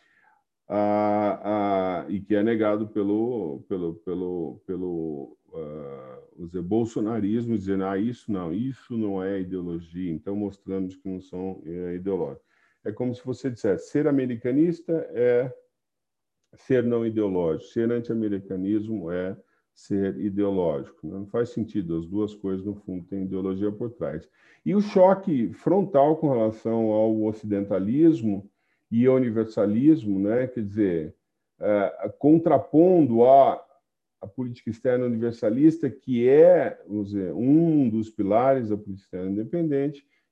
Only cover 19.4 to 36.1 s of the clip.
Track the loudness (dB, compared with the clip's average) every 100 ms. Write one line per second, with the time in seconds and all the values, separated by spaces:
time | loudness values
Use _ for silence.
19.4 | _ _ _ _ -6 -2 -2 -2 -6 -2
20.4 | -2 0 0 -2 -8 -14 -14 -12 -8 -4
21.4 | -4 -4 -6 -6 -4 -6 -4 -4 -4 -6
22.4 | -6 -6 -6 -10 -10 -12 -10 -8 -6 -6
23.4 | -6 -4 -4 -4 -10 -8 -8 -8 -14 _
24.4 | _ _ -2 0 2 4 6 4 0 -2
25.4 | -2 -2 0 0 2 4 4 4 2 2
26.4 | 0 -2 -4 0 2 2 2 2 0 -2
27.4 | -4 -2 0 -2 0 4 4 4 0 -4
28.4 | -8 _ _ _ -4 2 4 4 2 -2
29.4 | -2 0 0 4 4 4 2 0 0 0
30.4 | -2 -4 -6 0 0 0 -4 -12 _ _
31.4 | _ -6 0 2 0 -4 -10 0 4 4
32.4 | 6 2 4 4 6 6 4 6 8 10
33.4 | 8 4 -8 _ _ _ _ _ -16 -8
34.4 | -8 -8 -10 -4 0 0 0 -2 -2 -2
35.4 | -2 4 4 4 -2 -6 -4